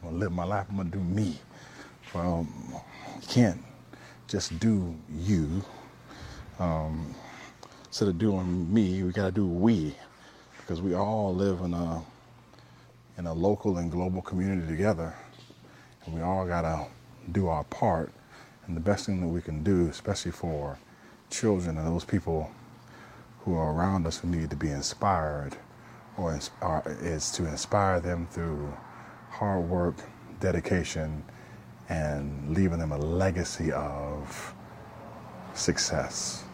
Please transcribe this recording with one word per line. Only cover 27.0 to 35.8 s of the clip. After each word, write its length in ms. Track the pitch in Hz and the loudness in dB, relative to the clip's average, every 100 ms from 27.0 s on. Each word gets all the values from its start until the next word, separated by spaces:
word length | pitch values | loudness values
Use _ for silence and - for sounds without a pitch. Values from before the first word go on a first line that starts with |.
is 300 | 85 80 - | -2 -2 -2
to 120 | - 85 | -2 -2
inspire 540 | 71 - 107 98 90 | -2 2 4 6 4
them 280 | 87 87 85 | 2 -2 -2
through 420 | - 82 73 71 73 - - - - - | -4 -4 -2 -6 -8 -14 -18 -18 -18 -16
hard 400 | - 104 95 85 | -4 0 0 2
work, 260 | 90 87 73 - - - - | 2 2 0 -10 -16 -18 -2
dedication, 840 | 92 87 - 90 80 85 78 76 71 - - - - - - | 0 0 2 2 2 -2 -2 -4 -8 -16 -18 -18 -18 -20 -6
and 640 | 82 76 73 71 71 71 82 | -2 0 0 -2 -6 0 4
leaving 240 | 95 82 | 4 4
them 140 | 80 | 0
a 40 | 73 | 0
legacy 760 | 76 87 95 90 85 - 78 | 0 4 4 2 -2 0 0
of 840 | 67 73 71 71 73 69 - - - - - - - - - - - - | 0 -2 -4 -6 -6 -8 -10 -12 -12 -16 -16 -16 -16 -16 -14 -14 -14 -12
success. 880 | - - - | -2 0 2